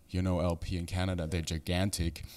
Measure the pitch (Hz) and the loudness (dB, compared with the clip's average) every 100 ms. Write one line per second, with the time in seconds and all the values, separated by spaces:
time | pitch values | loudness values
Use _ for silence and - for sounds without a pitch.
0 | - 92 92 87 87 82 - 90 85 92 | -6 0 2 4 2 0 -2 -2 -2 0
1 | 92 90 78 85 78 82 - 87 98 - | 0 0 0 -2 0 -2 0 2 2 2
2 | 82 - - | 0 -2 -10